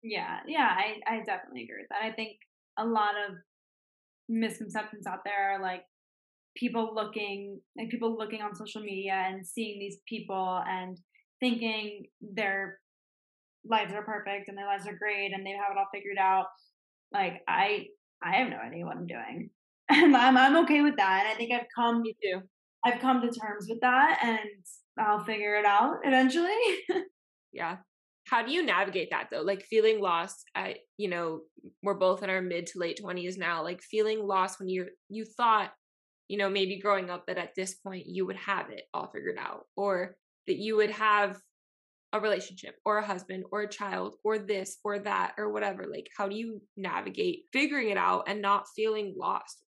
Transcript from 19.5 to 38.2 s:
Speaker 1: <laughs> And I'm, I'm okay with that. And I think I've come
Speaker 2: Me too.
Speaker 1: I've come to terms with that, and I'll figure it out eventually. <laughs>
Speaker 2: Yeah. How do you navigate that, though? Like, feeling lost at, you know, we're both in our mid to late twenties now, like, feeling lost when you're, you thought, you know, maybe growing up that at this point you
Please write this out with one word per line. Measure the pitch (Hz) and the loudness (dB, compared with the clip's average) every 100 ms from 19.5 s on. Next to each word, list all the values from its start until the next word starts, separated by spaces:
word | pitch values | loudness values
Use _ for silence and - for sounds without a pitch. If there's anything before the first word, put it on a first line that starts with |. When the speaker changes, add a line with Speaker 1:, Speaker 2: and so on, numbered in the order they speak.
Speaker 1:
<laughs> | _ _ _ - | _ _ _ 4
And | 285 330 254 | 8 10 10
I'm, | 254 254 | 10 10
I'm | 269 311 | 10 8
okay | 330 294 | 6 6
with | 294 285 | 6 4
that. | - 190 208 | 4 4 2
And | |
I | 220 | 0
think | 233 | -2
I've | 240 240 - | -2 -4 0
come | 233 233 | 2 2
Speaker 2:
Me | 226 - | 0 -2
too. | 202 185 190 _ _ _ 247 | -2 -2 -6 _ _ _ 0
Speaker 1:
I've | 240 | 2
come | 254 247 | 4 4
to | 233 | 2
terms | 233 220 208 208 | -2 -6 -6 -6
with | 226 | 0
that, | 190 - - - | 4 6 6 6
and | 233 220 208 202 - - _ - | 2 0 -4 -12 -20 -20 _ -2
I'll | 214 208 | 2 2
figure | - 220 208 208 | 0 -2 0 4
it | 208 | 6
out | 202 254 320 | 6 4 2
eventually. | 294 262 262 294 339 427 466 359 - | 4 6 6 4 2 2 2 0 -2
<laughs> | 370 339 _ _ _ _ | -2 -4 _ _ _ _
Speaker 2:
Yeah. | - 170 185 _ _ _ _ - | -8 -6 -6 _ _ _ _ 0
How | - | 0
do | 226 | 2
you | 330 | 0
navigate | 302 180 196 185 156 | 2 2 2 -2 -2
that, | 160 - | -4 -4
though? | - | -4
Like, | 160 196 | -2 -2
feeling | - 220 220 220 | 2 4 6 4
lost | 196 170 185 - - | 2 0 -2 -8 -10
at, | - 190 - _ _ | -6 -6 -8 _ _
you | 202 | -4
know, | 175 170 160 - - - _ | -2 -4 -6 -12 -20 -20 _
we're | - 190 | -4 2
both | 185 190 | 2 2
in | 196 | 0
our | 190 | -2
mid | 185 170 175 | -2 -4 -6
to | 185 | -6
late | 170 - | -4 -4
twenties | 196 180 175 190 | -8 -6 -6 -4
now, | 170 170 | -4 -2
like, | 160 180 | -4 -8
feeling | - 214 214 220 202 | -6 0 0 0 0
lost | 190 190 - | 0 0 -2
when | 185 | -4
you're, | 185 180 - _ | -4 -6 -12 _
you | 208 220 - | -10 -10 0
thought, | 240 214 185 - _ _ _ _ _ | 4 4 2 -8 _ _ _ _ _
you | 202 | 0
know, | 196 | 2
maybe | 196 190 196 | 2 0 0
growing | 202 196 180 | 2 2 0
up | 180 - | -8 -6
that | 180 | -6
at | 175 | -6
this | - 190 | -6 -6
point | - 196 185 - | -8 -12 -12 -8
you | 180 | -4